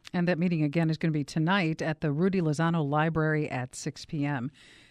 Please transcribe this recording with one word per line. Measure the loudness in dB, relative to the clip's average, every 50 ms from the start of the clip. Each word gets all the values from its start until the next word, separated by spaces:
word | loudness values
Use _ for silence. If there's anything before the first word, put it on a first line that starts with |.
| -12 -6 -2
And | 0 2 2
that | 2 2
meeting, | 2 0 2 2
again, | 0 2 2 2 2 2
is | 0 0
gonna | 0 0
be | 0 0 -2
tonight | -2 -2 0 2 2 2 2 2 0 0 -2
at | -2 -4 -4 -2
the | -2 -2
Rudy | 0 2 2 2 2 2
Lozano | 0 0 0 2 2 2 2 0 0 0
Library | 2 2 2 2 2 0 0 2 2 0 -2 -2
at | -4 -6 -6 -8 -10
six | -10 -8 -8 -8 -10 -12
P | -8 -4 -2 -2
M. | 0 -2 -2 -4 -6 -8 -12 -20 -20 -20 -20 -20 -14